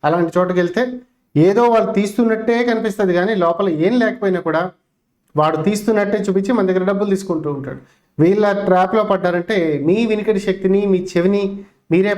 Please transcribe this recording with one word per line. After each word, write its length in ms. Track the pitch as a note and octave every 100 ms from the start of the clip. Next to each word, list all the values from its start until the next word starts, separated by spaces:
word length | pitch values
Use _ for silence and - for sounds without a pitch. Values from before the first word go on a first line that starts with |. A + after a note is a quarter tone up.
అలాంటి 280 | D3 E3+ E3 F3+
చోటుకి 240 | F3+ F3+
వెళ్తే 200 | F3 G3+ B3+ B3+ - _ _ D3
ఏదో 280 | E3+ G3+ A#3+
వాళ్ళు 160 | A3+ G3+ F#3+
తీస్తున్నట్టే 600 | G3+ - A3+ A3 A3+ A#3 A#3+
కనిపిస్తది 440 | A3+ A3 G3 G3 F3
కానీ 160 | F#3+ A3
లోపల 260 | E3+ E3+ G3 D3+ E3+
ఏం 80 | B3
లేకపోయినా 360 | A3 - G3 F3+ E3
కూడా 140 | D#3 F3+ - _ _ _ _ _ D3
వాడు 220 | D3+ D#3+ D#3
తీస్తున్నట్టే 520 | G#3 - G#3+ G3+ G#3 G3
చూపించి 240 | F#3+ G3 A#3+
మన 100 | F#3+
దగ్గర 160 | F#3 F#3
డబ్బులు 180 | G3 G3+
తీసుకుంటూ 360 | F#3+ - D#3+ D3 C#3
ఉంటాడు. 240 | C3+ C3+ - _ _ -
వీళ్ళ 280 | E3 G#3 G#3 G3+ G3+
ట్రాప్‌లో 360 | F#3 F#3 A3 G#3
పడ్డారంటే 460 | F#3+ F3+ F3 E3+ G#3+ D#3+ D3 D3
మీ 100 | G3+ A#3
వినికిడి 320 | G#3+ G#3+ G3+ F#3+
శక్తిని, 340 | F#3+ F#3+ G3 G3+
మీ 80 | F#3 F3+
చెవిని 320 | F3 F3+ G3+ G3 G3 - _ _
మీరే 220 | E3 G3